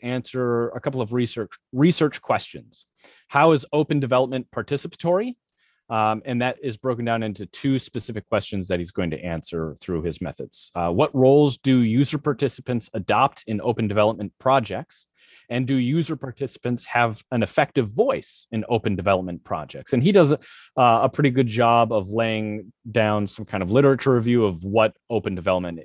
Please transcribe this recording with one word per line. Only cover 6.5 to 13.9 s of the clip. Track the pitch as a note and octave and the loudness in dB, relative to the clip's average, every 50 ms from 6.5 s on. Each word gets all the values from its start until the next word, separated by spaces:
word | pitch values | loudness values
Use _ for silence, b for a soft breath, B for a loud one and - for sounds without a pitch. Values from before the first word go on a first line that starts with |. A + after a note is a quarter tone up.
| B2 - | -2 -4
is | - C3+ A2 G#2 | -6 -8 -8 -4
broken | - C3 A#2+ A2+ A#2 | -4 -4 -4 -2 -2
down | A#2 A#2 A2+ A2+ | -2 -2 -2 -2
into | A2 G2+ F#2 G#2 F2 | -4 -6 -8 -12 -14
two | - - - C#3 C3+ C3 | -10 -4 -2 0 0 -2
specific | - - - A#2+ - - A2+ A2 - _ | -2 -6 -10 -10 -10 -8 -10 -10 -4 _
questions | - G#2 - - - G2 F#2 F#2 | -2 -2 -2 -2 -6 -6 -4 -2
that | F#2+ F2 | -2 -2
he's | F2 E2+ | -4 -4
going | - - F#2 E2+ | -6 -4 -4 -4
to | D#2 - | -4 -6
answer | E2+ F2 E2 D#2+ - - - E2+ D#2+ D#2 C#2+ - | -6 -6 -6 -8 -8 -8 -6 -6 -6 -6 -8 -10
through | - - F2+ E2 D2+ | -8 -6 -6 -4 -4
his | F2 D2+ - | -6 -6 -6
methods. | F2+ D2+ C#2 - C2+ - - - - - - | -8 -10 -10 -10 -14 -14 -16 -18 -20 -10 -6
Uh, | F2 E2+ E2+ | -4 -2 0
what | F2 G#2 D3 D3 - | 2 2 0 0 2
roles | C3+ B2+ C3 C#3 D3 D3 C#3+ A#2+ - | 2 4 6 6 6 4 2 0 0
do | - C3+ C3 B2+ | 0 2 4 4
user | A#2+ A2 A2 B2 C#3+ - - D3 | 4 2 2 2 0 0 -2 -4
participants | - D3+ C3+ - D3 B2 - - - - B2 A#2+ - - - | -4 -4 -2 -2 -2 -4 -4 -6 -8 -6 -6 -6 -6 -6 -8
adopt | A2 F#2+ - G#2 G#2+ C3 C#3 - - - - | -6 -2 0 2 2 2 2 0 -4 -8 -6
in | A2 G2+ | -6 -4
open | - A#2 A2+ - A2+ | -2 -2 -2 -2 -2
development | G2+ | -2